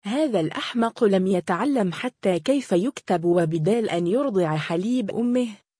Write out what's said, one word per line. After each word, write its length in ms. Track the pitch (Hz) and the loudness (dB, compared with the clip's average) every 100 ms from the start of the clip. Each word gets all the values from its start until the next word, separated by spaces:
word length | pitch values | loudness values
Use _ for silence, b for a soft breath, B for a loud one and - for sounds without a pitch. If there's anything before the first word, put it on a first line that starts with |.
هذا 360 | 202 262 311 208 | -4 -2 0 0
الأحمق 640 | 156 - - 240 233 - | -2 -4 -6 -2 -2 2
لم 220 | 220 196 185 | 2 4 2
يتعلم 680 | 185 175 175 262 262 190 | 0 0 -2 0 0 0
حتى 460 | 160 254 _ 202 175 | -2 -8 _ -2 0
كيف 340 | - 277 - | 0 -2 2
يكتب، 520 | 170 233 - - 180 | 0 0 -6 -2 0
وبدال 640 | 170 175 165 165 156 233 220 | 2 2 2 0 0 0 0
أن 160 | 170 175 | -2 0
يرضع 500 | 226 285 190 165 156 | 0 0 0 0 -2
حليب 540 | 151 170 208 254 202 | -2 -2 0 -2 -2
أمه، 380 | - 240 247 240 202 _ _ | -2 0 0 -2 -8 _ _